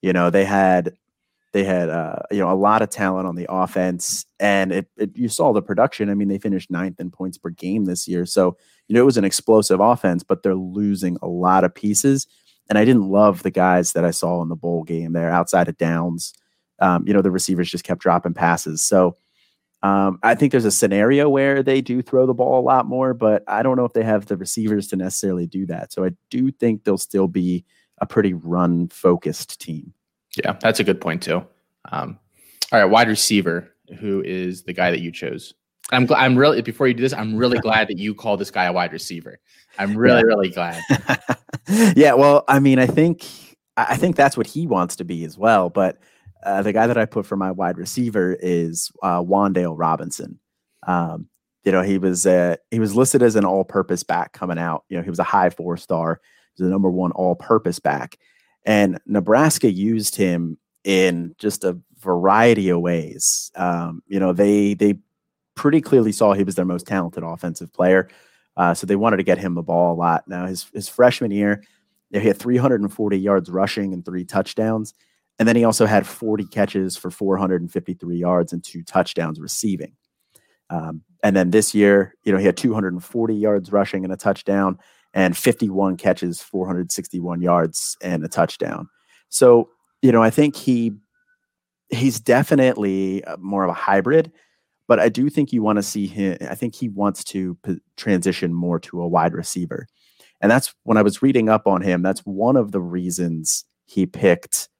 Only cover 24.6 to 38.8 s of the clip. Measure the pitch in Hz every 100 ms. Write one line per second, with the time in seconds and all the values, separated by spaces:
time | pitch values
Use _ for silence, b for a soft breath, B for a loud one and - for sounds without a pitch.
24.6 | 107 104 101 95 92 - 101 90 85 95
25.6 | 95 87 - - 92 87 _ 123 131 135
26.6 | 120 110 - 95 - 98 95 95 90 90
27.6 | - _ _ _ - - 101 87 82 87
28.6 | 87 85 85 - 92 87 82 - - -
29.6 | - 78 - _ _ _ _ - - 98
30.6 | - 95 98 92 - 82 - 82 - _
31.6 | _ _ - 80 - - _ B B B
32.6 | - 117 98 113 117 107 - 104 87 85
33.6 | 85 _ _ 85 107 98 - 92 92 90
34.6 | - 90 90 85 85 82 80 - - _
35.6 | _ _ - 127 127 147 131 127 143 135
36.6 | 117 110 135 117 131 131 110 110 123 120
37.6 | 110 110 107 92 104 101 113 101 98 -
38.6 | 90 90